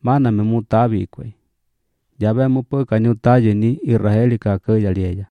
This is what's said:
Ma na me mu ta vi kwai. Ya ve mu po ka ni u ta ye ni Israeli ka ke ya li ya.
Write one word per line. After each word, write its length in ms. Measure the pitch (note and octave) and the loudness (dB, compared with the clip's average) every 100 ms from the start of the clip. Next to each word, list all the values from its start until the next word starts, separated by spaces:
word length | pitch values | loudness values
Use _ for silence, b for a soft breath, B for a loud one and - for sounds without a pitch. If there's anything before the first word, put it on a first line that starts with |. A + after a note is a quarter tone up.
Ma 160 | A#2+ C#3 | 0 0
na 120 | C3 | 2
me 120 | G#2 | 0
mu 200 | G#2+ A#2 | 0 -2
ta 260 | G#2+ A2 A#2+ | 0 0 0
vi 180 | A2 G2 | -2 -6
kwai. 260 | - A#2 - _ _ _ _ _ _ _ _ | -10 -18 -18 _ _ _ _ _ _ _ _
Ya 140 | G#2+ | -2
ve 160 | A2+ C3 | 0 0
mu 140 | C3 | 0
po 220 | B2+ C#3 | -2 -4
ka 140 | C3+ A2 | -2 0
ni 100 | A2+ | 0
u 60 | |
ta 220 | A#2 A#2 B2 | 0 2 4
ye 160 | A2 | 4
ni 240 | G#2 A2+ D3 | 2 0 -2
Israeli 540 | F4+ A2+ G#2 G#2+ A#2+ A#2 | -2 0 2 2 2 0
ka 200 | - G2 | -2 -4
ke 220 | - A2 | 0 0
ya 80 | G#2 | 0
li 120 | F#2 F#2 F#2 | -2 -4 -6
ya. 80 | G2 | -10